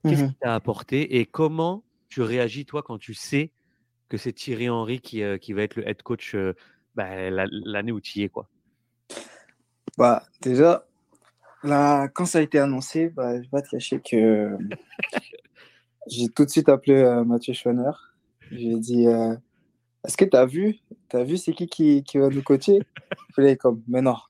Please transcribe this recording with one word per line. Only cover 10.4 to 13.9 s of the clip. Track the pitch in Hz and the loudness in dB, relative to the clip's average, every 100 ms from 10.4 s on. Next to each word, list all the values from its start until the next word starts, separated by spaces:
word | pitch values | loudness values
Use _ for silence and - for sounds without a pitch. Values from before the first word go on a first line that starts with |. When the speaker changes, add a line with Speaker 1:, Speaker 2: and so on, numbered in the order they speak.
Speaker 2:
déjà, | 131 127 160 175 _ _ _ _ _ _ _ _ | -4 4 4 4 _ _ _ _ _ _ _ _
là, | 143 143 143 143 139 | 0 2 4 2 0
quand | - 175 | -4 -2
ça | 165 | 0
a | |
été | 151 151 | 2 2
annoncé, | 139 131 151 160 165 | 2 -2 -4 -4 -4
bah, | 160 123 120 | -2 -4 -6
je | |
vais | 123 | -4
pas | 139 | -6
te | 139 | -6
cacher | 127 - | -10 -6